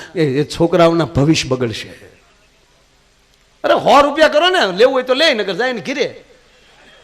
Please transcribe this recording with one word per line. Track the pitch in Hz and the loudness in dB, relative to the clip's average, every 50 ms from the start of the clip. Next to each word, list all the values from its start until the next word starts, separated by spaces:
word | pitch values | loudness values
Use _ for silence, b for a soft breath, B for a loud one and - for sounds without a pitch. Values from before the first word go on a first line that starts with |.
| B B B | B B B
એ, | 165 156 | -2 -2
એ | 139 127 147 147 | -2 0 -2 -4
છોકરાઓના | - - - 170 165 - 170 165 165 170 170 151 | -4 -2 -2 -2 0 2 2 2 2 2 0 -2
ભવિષ્ય | 123 - 131 143 160 156 - - 131 | -2 -2 -2 0 2 0 0 -2 -4
બગડશે. | 127 123 127 107 104 - - - - - - - _ _ _ _ _ _ _ _ _ _ _ _ _ _ _ _ _ _ _ _ _ _ _ _ _ _ _ _ _ _ - | -4 -4 -4 -6 -6 -10 -14 -16 -18 -20 -20 -20 _ _ _ _ _ _ _ _ _ _ _ _ _ _ _ _ _ _ _ _ _ _ _ _ _ _ _ _ _ _ -2
અરે, | - 339 | -2 -2
સો | - 139 190 240 285 | 0 2 4 4 4
રૂપિયા | 285 294 269 311 311 262 | 4 2 2 2 2 2
કરો | 262 302 339 370 | 4 2 2 2
ને, | 370 349 233 190 180 | 2 0 0 -2 2
લેવું | 190 240 277 269 | 2 2 2 2
હોય | 254 | 0
તો | 254 262 247 | -2 -2 0
લે, | 269 330 320 254 | 0 2 0 0
નકર | 208 196 190 185 | -2 -4 -6 -4
જાય | 180 247 262 | -4 -4 -4
ને | 254 208 | -4 -6
ઘીરે. | 143 226 277 285 202 135 107 - - _ _ _ _ _ _ _ _ _ _ _ _ _ _ _ | -8 -8 -6 -4 -6 -6 -6 -14 -20 _ _ _ _ _ _ _ _ _ _ _ _ _ _ _